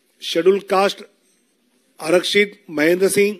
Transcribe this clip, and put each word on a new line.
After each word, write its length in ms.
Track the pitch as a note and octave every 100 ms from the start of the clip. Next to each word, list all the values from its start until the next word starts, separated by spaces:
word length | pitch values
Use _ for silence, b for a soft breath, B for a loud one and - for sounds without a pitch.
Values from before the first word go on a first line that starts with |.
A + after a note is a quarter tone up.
| _ _
शेड्यूल 380 | - E3 E3+ G3 F#3+
कास्ट 340 | F#3+ G3 - - _ _ _ _ _ _ _ _ -
आरक्षित 640 | D#3+ F3 E3+ G3+ G3+ - -
महेंद्र 400 | D3+ D#3 F3+ F#3+
सिंह 300 | G3+ G3+ G3+